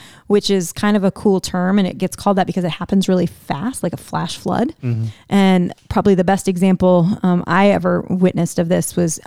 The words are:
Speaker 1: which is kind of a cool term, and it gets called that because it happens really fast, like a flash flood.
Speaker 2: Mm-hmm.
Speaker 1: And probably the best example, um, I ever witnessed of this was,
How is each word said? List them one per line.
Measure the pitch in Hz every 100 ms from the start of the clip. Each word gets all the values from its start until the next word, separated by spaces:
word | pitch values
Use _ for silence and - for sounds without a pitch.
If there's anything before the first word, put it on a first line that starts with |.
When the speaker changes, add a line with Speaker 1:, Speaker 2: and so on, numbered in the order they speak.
| - - -
Speaker 1:
which | 208 -
is | 196 170
kind | - 208 208
of |
a | 190
cool | - 214 190
term, | - 180 180 202
and | 185
it | -
gets | 185 -
called | - 196
that | 180
because | 185
it | 175
happens | - 175 196 185
really | 185 175
fast, | - - 139 214 262
like | 175
a | 147
flash | - 156 165 -
flood. | 196 185 - -
Speaker 2:
Mm-hmm. | 123 113 110 - -
Speaker 1:
And | 202 190 185 180 - -
probably | 208 202 190
the |
best | 180 190 -
example, | 175 190 185 185 180 170 214
um, | 185 175 -
I | 170 202
ever | 185 180 175 -
witnessed | 185 180 165 170 -
of | 165
this | 175 165 -
was, | 175 -